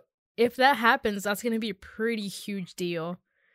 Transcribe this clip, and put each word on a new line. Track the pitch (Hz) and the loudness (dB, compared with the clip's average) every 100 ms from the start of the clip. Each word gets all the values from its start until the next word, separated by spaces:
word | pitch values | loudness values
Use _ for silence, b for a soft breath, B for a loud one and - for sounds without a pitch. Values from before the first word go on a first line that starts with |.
| - _ _ - | -6 _ _ 0
if | 233 247 | 0 4
that | 254 247 | 4 6
happens, | 226 262 233 202 | 4 4 0 -2
that's | 202 202 | -2 -2
gonna | 240 226 | -2 -2
be | 220 | -4
a | 185 | -6
pretty | - - 226 226 202 | -12 -4 -2 -2 -6
huge | - - 196 175 - | -10 -8 -8 -8 -6
deal. | 175 170 165 175 _ _ _ | -4 -4 -6 -8 _ _ _